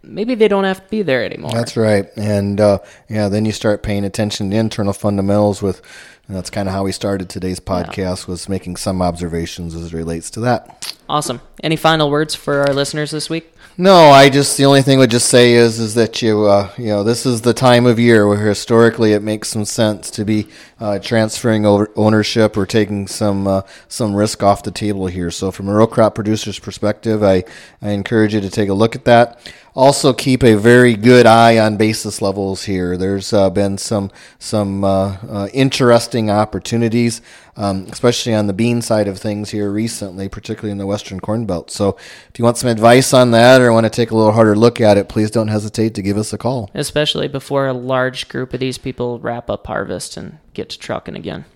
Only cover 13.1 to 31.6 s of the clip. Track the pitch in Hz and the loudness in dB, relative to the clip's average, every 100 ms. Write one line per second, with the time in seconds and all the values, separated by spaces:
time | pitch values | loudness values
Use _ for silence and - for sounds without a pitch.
13.1 | 156 - 165 - _ - - 185 180 156 | -8 -8 -10 -10 _ -18 -2 4 8 10
14.1 | 139 139 139 139 - 139 139 135 135 127 | 10 8 4 0 2 4 4 4 4 4
15.1 | 120 - 123 120 117 117 110 113 117 110 | 2 2 4 6 6 4 2 -4 0 0
16.1 | - 113 107 104 101 98 - 117 104 104 | 0 0 2 4 2 0 -8 -4 -2 -2
17.1 | 120 131 117 120 113 127 120 123 113 120 | -2 -2 0 0 2 4 4 4 4 4
18.1 | 113 104 104 107 101 - 117 117 113 110 | 6 4 2 0 -2 0 4 4 4 0
19.1 | 104 107 107 - 113 104 - 107 101 - | 2 -2 -8 -6 -8 -6 -2 -2 -2 -10
20.1 | - 104 107 101 - - _ 107 101 - | -8 -2 -2 -4 -16 -20 _ -6 -6 -2
21.1 | 113 110 - 120 110 104 101 107 - 107 | -2 -2 -2 -2 2 2 2 0 0 2
22.1 | 110 104 117 107 107 95 113 101 101 98 | 2 0 0 0 0 -2 -2 -2 -4 -8
23.1 | - 107 98 98 95 - - _ - 110 | -4 -2 -2 -2 -2 -4 -20 _ -6 -4
24.1 | 101 107 - 101 101 110 - 104 98 95 | 0 -2 2 0 0 -4 -6 -6 -4 -6
25.1 | 92 85 - 95 - 98 104 113 - 107 | -6 -8 -6 -8 -6 -2 2 2 2 0
26.1 | - 107 107 110 95 - - 104 107 113 | 0 -4 -4 -4 -10 -14 -6 -4 -4 -4
27.1 | 107 101 95 92 - - _ 104 101 95 | 0 2 2 -2 -18 -20 _ -6 -6 -2
28.1 | 113 107 107 98 113 101 98 113 131 127 | 0 2 0 -4 -4 -2 0 0 0 4
29.1 | 117 120 - - - _ - 131 139 143 | 4 4 -2 -20 -20 _ 2 2 4 0
30.1 | 120 139 127 123 107 113 123 123 107 117 | 0 -2 2 4 6 6 6 6 4 6
31.1 | 123 117 113 117 113 | 8 8 8 6 6